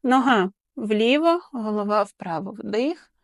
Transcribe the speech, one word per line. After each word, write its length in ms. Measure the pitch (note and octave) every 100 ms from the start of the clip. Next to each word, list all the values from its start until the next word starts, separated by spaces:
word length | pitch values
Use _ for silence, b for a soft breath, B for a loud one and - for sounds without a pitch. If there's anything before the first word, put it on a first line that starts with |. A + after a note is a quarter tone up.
Нога 480 | B3+ C4 C4 A3+ F#3 _ _ -
вліво, 640 | G#3+ G#3+ A3+ C#4+ E4 E4+ -
голова 500 | C4 G#3+ G#3 G3+ G#3
вправо. 500 | G3+ _ F3+ E3 G3
Вдих. 580 | G3+ A3 G#3 C4+ F4 _ _